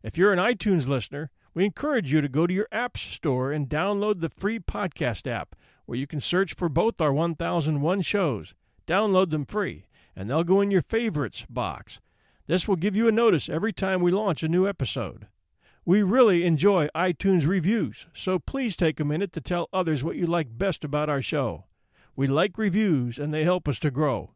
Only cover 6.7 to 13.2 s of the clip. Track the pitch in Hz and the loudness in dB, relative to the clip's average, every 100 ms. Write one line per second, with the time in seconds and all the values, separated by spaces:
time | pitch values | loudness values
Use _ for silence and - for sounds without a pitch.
6.7 | 135 220 - 156 139 170 160 170 175 151 | 2 0 2 0 2 0 -2 -2 0 0
7.7 | 147 147 202 - 202 175 107 78 - _ | 0 0 0 0 0 0 -2 -8 -20 _
8.7 | _ - 180 220 185 185 151 131 214 170 | _ -2 0 2 2 2 0 -2 -4 -4
9.7 | 80 - _ _ - 101 143 170 190 202 | -6 -16 _ _ -10 -2 0 4 4 4
10.7 | 196 - 226 233 151 120 - - 120 104 | 2 2 -2 0 -2 -4 -6 -8 -6 -4
11.7 | 69 - - _ _ _ _ - 175 - | -6 -14 -20 _ _ _ _ -2 -2 0
12.7 | 180 190 196 233 214 | 0 0 2 2 4